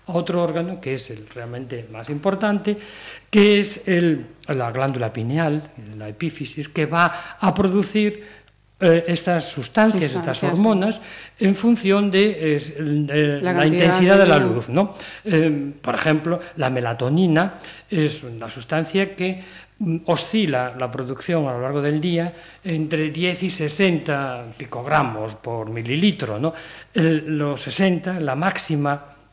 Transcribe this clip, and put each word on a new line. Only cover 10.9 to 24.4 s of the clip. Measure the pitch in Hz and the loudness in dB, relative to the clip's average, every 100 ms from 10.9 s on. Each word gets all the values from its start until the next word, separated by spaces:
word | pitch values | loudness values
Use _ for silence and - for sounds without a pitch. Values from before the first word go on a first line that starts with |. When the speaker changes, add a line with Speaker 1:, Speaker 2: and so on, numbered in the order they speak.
| 220 - - - - | -4 -10 -18 -20 0
Speaker 1:
en | 196 | 0
función | 190 233 233 190 196 202 | 4 2 2 4 2 4
de, | 190 214 165 160 | 4 2 2 0
es, | 147 151 147 | 0 -2 -6
el, | 151 147 147 | -2 0 2
el, | 151 147 143 | 2 2 0
Speaker 2:
La | 180 | 0
Speaker 1:
la | - | 2
Speaker 2:
cantidad | 156 175 | 4 4
Speaker 1:
intensidad | 170 185 180 196 | 4 6 8 8
Speaker 2:
de | |
Speaker 1:
de | 180 | 8
la | 151 | 6
Speaker 2:
luz. | 123 | 4
Speaker 1:
luz, | 117 117 | 0 0
¿no? | 143 202 - - - | 0 0 -4 -16 -10
Eh, | 214 160 160 143 143 147 | 0 2 4 0 -4 -6
por | - | -6
ejemplo, | 110 160 151 165 170 - - | -2 2 2 0 -4 -6 -4
la | 131 | -2
melatonina | 127 120 120 127 160 185 156 190 - - - _ | 0 -2 -2 0 4 4 4 2 -4 -16 -20 _
es | 175 151 151 | -2 0 -2
una | 123 113 113 | -12 -10 -10
sustancia | 127 117 160 160 190 196 196 | -10 -4 -4 0 0 -2 -2
que, | 185 185 - - - _ | -6 -6 -12 -20 -20 _
mm, | 185 165 - | -4 -2 0
oscila | 160 - 220 180 127 123 127 | -2 0 0 0 0 -2 -4
la | 123 | -6
producción | 127 127 131 - 165 139 | -6 -8 -8 -2 0 0
a | |
lo | 123 | -2
largo | 131 143 | -2 -2
del | 143 151 | 0 0
día | 175 170 170 - - - | 0 0 -2 -8 -20 -14
entre | 190 160 156 156 156 | -6 -4 -2 -2 -2
diez | 156 180 180 | -2 -2 -2
y | 185 | -4
sesenta | - 151 - 196 165 156 139 135 123 | -2 -4 2 2 2 0 -2 -4 -6